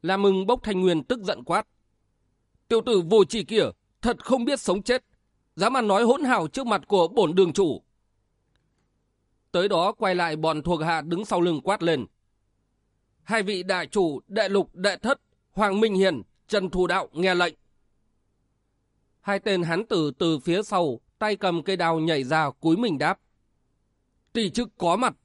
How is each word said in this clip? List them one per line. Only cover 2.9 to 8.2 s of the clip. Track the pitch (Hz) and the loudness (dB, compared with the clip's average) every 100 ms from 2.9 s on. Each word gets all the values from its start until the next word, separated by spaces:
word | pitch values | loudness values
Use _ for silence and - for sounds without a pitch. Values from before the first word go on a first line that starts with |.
| 208 165 | 0 4
vô | 214 | 4
tri | 190 226 | 4 0
kia, | 175 214 135 - _ _ | -2 0 0 -4 _ _
thật | 233 233 | -4 -4
không | - 254 | -2 0
biết | 240 277 | 0 -2
sống | - 185 | -2 -4
chết, | - 247 _ _ _ _ _ | -2 -4 _ _ _ _ _
dám | - 208 262 | -2 0 0
ăn | 214 | 2
nói | 196 | 2
hỗn | 233 269 | 4 2
hào | 262 226 160 | 2 0 -2
trước | - 240 | -6 -2
mặt | 196 - | -4 0
của | 196 165 | 2 2
bổn | 254 170 | 2 2
đường | 185 180 | 4 2
chủ." | 170 175 107 _ _ _ _ | 2 0 -2 _ _ _ _